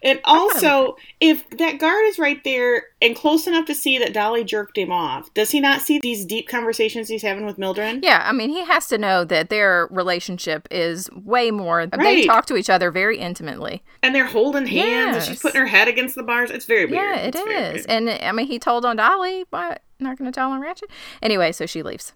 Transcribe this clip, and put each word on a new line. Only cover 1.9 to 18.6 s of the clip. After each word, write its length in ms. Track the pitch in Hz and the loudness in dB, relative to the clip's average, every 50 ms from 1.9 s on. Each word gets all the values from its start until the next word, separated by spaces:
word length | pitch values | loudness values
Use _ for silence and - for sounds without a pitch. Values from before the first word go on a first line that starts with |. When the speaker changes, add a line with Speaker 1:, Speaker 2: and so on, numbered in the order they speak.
| 359 415 440 | 2 4 2
Speaker 1:
is 120 | 440 381 - | 2 2 2
right 240 | 320 285 285 277 _ | 0 0 0 -2 _
there 400 | 277 262 254 247 247 240 226 - - _ _ | -2 0 2 2 2 2 0 -2 -6 _ _
and 120 | - 226 233 | 2 2 2
close 300 | - - 302 302 320 311 | 2 2 4 4 4 2
enough 180 | 370 339 330 320 | 2 0 0 0
to 80 | 320 294 | 0 -4
see 240 | - - 285 262 254 | -4 0 0 0 2
that 140 | 240 - 196 | 0 0 0
Dolly 300 | 214 208 214 233 233 226 | 0 0 0 0 -2 -2
jerked 320 | 190 220 214 208 202 _ 208 | -2 -4 -4 -4 -4 _ -4
him 140 | 190 175 | -4 -2
off, 400 | 180 175 165 143 127 - - - _ | -2 -2 -2 -2 -4 -6 -10 -6 _
does 160 | 202 214 214 | -2 0 2
he 100 | - 294 | 2 2
not 200 | 277 277 277 269 | 4 4 2 2
see 160 | - - 302 294 | 0 0 0 0
these 260 | 262 247 233 208 196 | 0 -2 -4 -4 -6
deep 200 | 170 214 - - - | -6 -6 -6 -6 -4
conversations 600 | - 240 233 226 220 - 220 214 - 233 220 214 | -6 -2 -2 -2 0 0 -2 -2 -2 -6 -8 -8
he's 140 | 220 214 | -8 -4
having 220 | 208 208 196 202 214 | -4 -4 -4 -4 -6
with 120 | 208 202 196 | -8 -8 -6
Mildred? 440 | 196 190 185 202 208 220 233 262 | -6 -4 -4 -4 -4 -4 -6 -2
Speaker 2:
Yeah, 200 | 311 349 254 - - | 2 4 4 4 4
I 60 | - | 0
mean, 180 | 320 254 220 262 | -2 -2 -2 -4
he 140 | 302 359 349 | -4 -4 -2
has 220 | 330 359 330 - - | -2 -2 -2 0 -2
to 100 | 262 214 | -2 -2
know 260 | 214 196 190 180 175 | 0 2 2 2 0
that 240 | 160 175 165 - - | 0 0 -2 0 0
their 380 | 214 214 208 196 185 175 170 - | 0 2 2 4 4 2 0 -2
relationship 760 | 190 185 180 185 175 175 - - 180 175 - 170 156 151 _ - | -2 -4 -2 0 -2 -2 -4 -8 -8 -8 -4 -6 -6 -6 _ -6
is 400 | - 180 165 170 165 170 185 - | -4 -2 -2 -2 -2 -6 -10 -12
way 380 | - 185 196 190 233 247 240 226 | -14 -16 -4 0 0 2 2 0
more. 360 | 214 208 190 170 170 170 165 | -2 -2 -2 0 0 0 0
They 100 | 170 - 208 | -2 -2 2
Speaker 1:
Right. 280 | 330 427 392 349 240 | 2 4 4 4 6
Speaker 2:
talk 200 | - 233 226 - | 6 4 4 4
to 100 | - 285 | 2 -2
each 120 | 196 - - | -2 2 4
other 200 | 185 180 180 175 | 4 4 4 2
very 280 | 156 185 190 214 226 - | 0 2 2 2 0 -2
intimately. 640 | - 175 175 - 165 151 - - 151 - - 175 _ - - _ | -4 -8 -8 -8 -10 -10 -10 -8 -8 -8 -10 -10 _ -20 -6 _
Speaker 1:
And 120 | - 262 262 | 0 2 2
they're 120 | 269 262 | 2 0
holding 400 | 254 - 226 226 285 285 277 269 | 2 2 2 2 2 2 -2 -2
hands, 500 | 220 196 180 370 466 494 466 466 403 262 | 0 0 0 0 2 2 0 0 0 0
and 80 | 165 160 | -2 -2
she's 60 | - 170 | -4 -6
Speaker 2:
Yes. 80 | - | -2
Speaker 1:
putting 180 | - 294 - 269 | -4 0 2 2
her 60 | 262 | 0
head 220 | 220 208 190 220 240 | 4 4 4 4 4
against 260 | 233 247 254 254 - | 2 -2 -2 -4 -6
the 80 | 262 | -8
bars. 280 | 240 226 240 240 247 233 | -6 -4 -2 -2 -2 -2
It's 140 | - 240 - | -4 -10 -2
very 160 | - 226 214 175 | 0 2 2 2
weird. 160 | - - 370 403 | 0 0 -2 -2
Speaker 2:
Yeah, 120 | 403 381 220 | -2 -2 -2
it 140 | - 220 254 | -4 -4 -4
Speaker 1:
It's 80 | 330 | -4
very 120 | 392 427 427 | -4 -4 -4
Speaker 2:
is. 160 | 381 226 165 - - 208 | -4 -4 -4 -6 -8 -4
Speaker 1:
weird. 0 | - | -2
Speaker 2:
And, 220 | 226 226 226 240 | -2 0 0 -2
I 220 | 208 - - - | -4 -4 -4 -4
mean, 140 | 196 226 233 | -2 -2 -4
he 120 | 269 262 | -4 -6
told 260 | 240 | -4